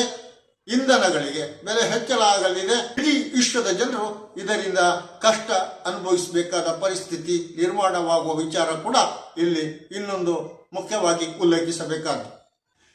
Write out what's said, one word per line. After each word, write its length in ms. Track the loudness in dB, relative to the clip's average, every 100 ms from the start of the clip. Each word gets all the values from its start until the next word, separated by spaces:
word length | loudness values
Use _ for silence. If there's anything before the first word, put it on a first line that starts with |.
| 2 -4 -16 -20 _ _ -2
ಇಂಧನಗಳಿಗೆ 960 | 0 4 4 4 2 -2 -4 -6 -8 -4
ಬೆಲೆ 240 | 0 0
ಹೆಚ್ಚಳ 320 | 0 0 4
ಆಗಲಿದೆ. 720 | 4 4 2 0 0 0 -2 -2
ಇಡೀ 320 | 2 2 2
ವಿಶ್ವದ 380 | 0 2 2 0
ಜನರು 680 | 0 0 -2 -4 -8 -12 -8
ಇದರಿಂದ 420 | -2 -2 0 2 4 2 -4 0
ಕಷ್ಟ 300 | 2 2 0 -2 -2 -6 -8
ಅನುಭವಿಸಬೇಕಾದ 800 | -6 0 0 2 -2 0 -2 -2 0
ಪರಿಸ್ಥಿತಿ 800 | -2 -2 -6 -6 -2 -2 -2 -2
ನಿರ್ಮಾಣವಾಗುವ 760 | -2 2 2 2 2 2 2 -2
ವಿಚಾರ 360 | -2 0 0
ಕೂಡ 260 | -2 0 2 2 -2 -10 -2
ಇಲ್ಲಿ 520 | 0 0 -4 -8 -12
ಇನ್ನೊಂದು 760 | -10 -6 -2 0 -2 -4 -14 _
ಮುಖ್ಯವಾಗಿ 680 | -10 -4 0 2 2 -2 0
ಉಲ್ಲೇಖಿಸಬೇಕಾದ್ದು. 960 | 2 4 2 -4 -4 -4 -4 -6 -8 -16 _ _ _ _ _